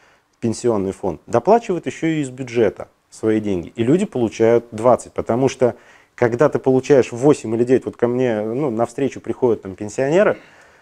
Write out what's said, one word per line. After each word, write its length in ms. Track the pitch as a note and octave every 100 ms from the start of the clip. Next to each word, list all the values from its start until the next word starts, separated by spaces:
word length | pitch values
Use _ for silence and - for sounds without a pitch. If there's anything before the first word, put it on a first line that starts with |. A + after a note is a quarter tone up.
| _ _ _ _
пенсионный 540 | A#2 G#2 B2 G#2+ F#2+
фонд, 300 | F#2+ G2 D#2 -
доплачивает 600 | A#2+ F3 A#3 - F3 C#3
еще 220 | - E3
и 120 | D#3
из 80 | C3+
бюджета 600 | B2+ B2+ A#2 G#2+ - - _ _
свои 320 | - A2 A2
деньги. 320 | G#2 F#2 E2+
И 80 | -
люди 220 | A#2 D#3+
получают 600 | G#3 C3 A2+ - A2+ A#2 A#2
двадцать, 420 | G#2+ A#2+ A2+ -
потому 360 | - F2 A#2 C3
что 260 | - A#2+ - - - _
когда 340 | - A#2+ A#2+ D3
ты 120 | B2+
получаешь 500 | C3+ C3 - C#3+ A2+
восемь 420 | A#2+ C#3 C3+ A2 A2+
или 80 |
девять, 220 | A#2+ B2+ G#2
вот 100 | -
ко 100 | A#2+
мне, 340 | B2 B2+ G#2+
ну, 280 | A2 A#2+ D3+
навстречу 500 | A2 A#2 - C3+ G#2
приходят 420 | A2+ A2+ B2+ G#2
там 120 | G2
пенсионеры 640 | F#2 G#2 - C3+ D#3 G3+ - - - - _